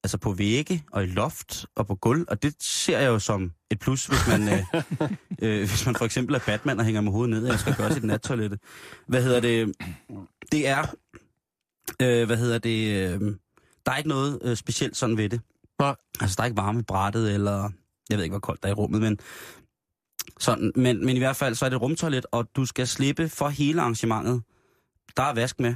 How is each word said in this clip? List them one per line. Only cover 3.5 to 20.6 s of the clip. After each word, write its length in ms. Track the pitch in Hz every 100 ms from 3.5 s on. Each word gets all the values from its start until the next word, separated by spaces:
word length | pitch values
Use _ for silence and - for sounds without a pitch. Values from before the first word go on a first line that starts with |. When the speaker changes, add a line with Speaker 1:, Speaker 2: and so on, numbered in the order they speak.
| - _
Speaker 1:
et 80 | 110
plus, 260 | - 131 -
hvis 220 | 135 -
man, 200 | - 104
øh, 160 | 101 95 165 - 139 - 208 _ -
Speaker 2:
<laughs> 0 |
Speaker 1:
øh, 180 | 110 107
hvis 260 | 101 110 120
man 100 | 113
for 100 | 117
eksempel 300 | - 123 139
er 40 | -
Batman 340 | 107 147 127
og 60 | 113
hænger 160 | 107
med 100 | 104
hovedet 180 | 101 120
ned, 200 | 113 123
og 100 | 110
skal 160 | - 139
gøre 180 | 107
sit 100 | 147
nattoilette. 560 | 110 107 - 123 107 101 - - - - -
Hvad 160 | 127
hedder 160 | 127 123
det? 360 | 120 113 107 - 90 - - 101 95 _ -
Det 160 | 151 135
er, 160 | 135 151 - _ - _ _ _ _ _ _ - -
øh, 240 | 127 120 113
hvad 120 | 117
hedder 200 | 120 117
det, 300 | 117 110 110 101 92
øh, 220 | 95 104 104 _ _ _ _ -
der 60 |
er 60 | 131
ikke 120 | 151
noget, 300 | 139 139 139
øh, 140 | 123 113
specielt 420 | - - 123 -
sådan 200 | 123 113
ved 120 | 104
det. 120 | 117 - _ _ -
Speaker 2:
Nej. 160 | 143 143 _ -
Speaker 1:
Altså, 140 | 98 -
der 60 |
er 20 | 120
ikke 120 | 104
varme 220 | 98 113
i 40 |
brættet, 500 | 110 95 101 110 110
eller 360 | 101 101 101 101 90 _ _ -
jeg 80 | 104
ved 60 |
ikke, 100 | 82
hvor 60 | 98
koldt 240 | - -
der 40 | 98
er 40 |
i 20 | 101
rummet, 260 | 104 104
men 180 | 110 101 - - - - _ _ _ _ _ - - -
sådan, 320 | - 113